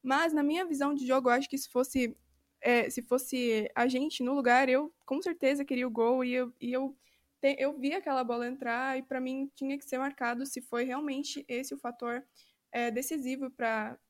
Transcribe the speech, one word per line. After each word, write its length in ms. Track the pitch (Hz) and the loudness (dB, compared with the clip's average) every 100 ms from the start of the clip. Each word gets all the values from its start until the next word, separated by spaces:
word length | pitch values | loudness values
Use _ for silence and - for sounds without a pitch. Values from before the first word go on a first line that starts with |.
Mas, 300 | 254 269 330 | 2 2 4
na 100 | 302 | 4
minha 220 | 285 330 | 2 0
visão 300 | 370 277 277 | 0 0 0
de 120 | 285 254 | 0 2
jogo, 220 | 262 254 | 2 4
eu 60 | |
acho 140 | 240 277 | 2 0
que 80 | 277 | -6
se 100 | - | -2
fosse, 460 | 247 262 269 240 - _ _ _ _ | 0 0 0 0 -2 _ _ _ _
é, 260 | - 240 220 | 2 4 2
se 140 | - | -4
fosse 680 | 233 254 - 254 240 220 208 | 0 -2 0 -2 2 2 0
a 120 | - 247 | 2 2
gente 340 | 254 302 - | 2 -2 -2
no 100 | 247 | 0
lugar, 380 | 277 247 247 269 | 2 6 6 6
eu 200 | 254 302 _ | 4 2 _
com 160 | - 277 | -4 -4
certeza 460 | 370 349 262 285 277 | -2 0 2 2 0
queria 200 | 254 254 | -2 -2
o 40 | |
gol 340 | 220 226 254 | 2 2 4
e 80 | 254 | 2
eu, 220 | 247 247 - | 0 -2 -6
e 140 | 240 | -4
eu 240 | 254 269 277 _ _ _ _ | -2 -2 -6 _ _ _ _
te-, 160 | 277 269 | 0 2
eu 200 | 269 294 | 0 0
vi 160 | 269 | -2
aquela 280 | 370 320 262 | -2 0 0
bola 240 | 240 240 240 | 0 -2 -4
entrar 520 | 262 247 233 262 262 | -4 -4 -2 -2 -4
e 40 | |
pra 180 | 262 262 | -4 -4
mim 300 | 254 262 269 | -4 -4 -6
tinha 240 | - 269 277 | -6 -6 -6
que 60 | |
ser 140 | - 254 | -4 -4
marcado 480 | 269 277 240 240 269 | -4 -2 -4 -2 -6
se 140 | - | -8
foi 240 | - 240 | -6 -2
realmente 600 | 254 254 302 269 285 285 - | -2 -2 -4 -4 -6 -8 -6
esse 260 | 247 269 | -6 -6
o 40 | 277 | -8
fator, 440 | 240 240 240 240 - _ _ _ _ | -8 -6 -6 -6 -8 _ _ _ _
é, 180 | 240 240 | -2 -2
decisivo 600 | 226 262 320 254 262 262 | -2 -2 -4 -4 -4 -6
pra 480 | 262 233 220 214 - | -2 -2 0 -4 -10